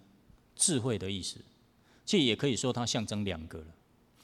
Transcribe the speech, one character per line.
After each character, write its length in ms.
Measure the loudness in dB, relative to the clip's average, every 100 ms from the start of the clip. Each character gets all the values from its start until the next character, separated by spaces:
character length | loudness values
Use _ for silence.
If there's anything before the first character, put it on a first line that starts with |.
| -18 _ _ -20 _ 0
智 240 | 2 2
慧 180 | 0 -2
的 120 | -4
意 120 | -6
思， 180 | -6 -10 -18 _ _ _ _ _
其 140 | 2 4
实 60 |
也 120 | 4 4
可 120 | 2
以 80 | 2
说 180 | 0
它 100 | 0
象 220 | 0 -2 -2
征 180 | -2
两 240 | -2 -4 -8
个 120 | -12
了。 80 | -14 -20 _ _ _ _